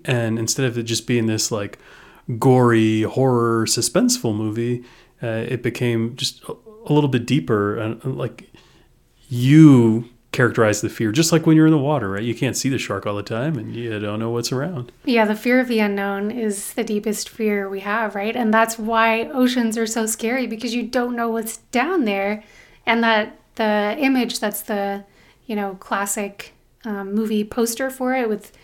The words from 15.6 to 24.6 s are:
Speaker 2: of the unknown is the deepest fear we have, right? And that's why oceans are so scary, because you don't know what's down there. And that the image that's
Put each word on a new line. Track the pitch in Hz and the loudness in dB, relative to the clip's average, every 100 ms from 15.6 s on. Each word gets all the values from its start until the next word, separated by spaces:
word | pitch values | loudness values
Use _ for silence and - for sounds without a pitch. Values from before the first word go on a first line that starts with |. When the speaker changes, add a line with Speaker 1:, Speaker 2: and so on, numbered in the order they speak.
Speaker 2:
of | 247 | 2
the | 226 | 0
unknown | 208 202 202 196 208 | 0 -2 -4 -4 -6
is | 247 220 196 - | -4 -4 -6 -8
the | - | -8
deepest | 226 208 214 202 - | -4 -4 -4 -6 -8
fear | - 214 202 196 | -4 -2 -2 -4
we | 196 | -8
have, | 202 214 214 196 | -6 -4 -4 -4
right? | 208 240 | -6 -2
And | 220 | 2
that's | 220 226 - | 2 2 -2
why | 214 226 226 220 226 | -2 2 2 0 -2
oceans | 269 254 254 226 226 | 0 0 2 -2 -2
are | 226 | -4
so | 233 220 | -2 -4
scary, | - 226 262 233 | -2 -2 -2 -4
because | 220 240 240 | -6 -4 -4
you | |
don't | 214 262 247 240 | -2 -2 -2 -2
know | 233 | -2
what's | 226 220 - _ | -2 -6 -10 _
down | 240 285 381 220 | -2 0 0 0
there. | 196 196 214 - - - _ - | 0 -2 -4 -10 -20 -20 _ 0
And | 233 | 2
that | 233 214 214 - _ - | 4 2 0 -8 _ -2
the | 214 208 208 226 | 0 2 0 0
image | 269 262 240 - | 0 2 0 -2
that's | 214 - | -4 -6